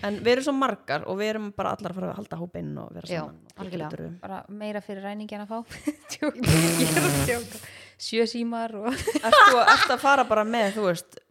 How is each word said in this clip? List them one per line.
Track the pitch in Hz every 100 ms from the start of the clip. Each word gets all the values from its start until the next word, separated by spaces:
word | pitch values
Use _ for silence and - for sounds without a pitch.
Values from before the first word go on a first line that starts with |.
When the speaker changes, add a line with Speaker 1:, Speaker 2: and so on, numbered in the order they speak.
Speaker 1:
En | 202 208
við | 240
erum | 254
svo | 277 269
margar | 262 202 - 151 -
og | 190
við | 214
erum | 220 208
bara | 202 190
allar | 208 190
að |
fara | 185 180
að | 180
halda | 208 165
hópinn | 175 175 151 147
og | -
vera | 170 170
Speaker 2:
Já, | 170
Speaker 1:
saman | 151 160 - -
og |
Speaker 2:
algjörlega. | 190 175 151
Speaker 1:
drullu. | 151 165 175
Speaker 3:
Bara | 190 190 -
meira | 208 214 208
fyrir | 202 196
ræninginn | 196 208 214 208 208
að |
fá. | 226 233 - -
<laughs> | 302 -
Djók. | - 302
Ég | 240 247 160 165 170 165
er | 151 143
að | 143 143
djóka. | - - - - - - -
Sjö | - 226 226
símar | 233 233 233 226
og | 214 220
Speaker 1:
Ert | 269 - 320 220 202 202
þú, | 247
ert | - - 427
að | 247
fara | 277 277
bara | 240 214
með, | 214 233 202
þú | 214 196
veist, | 170 - - -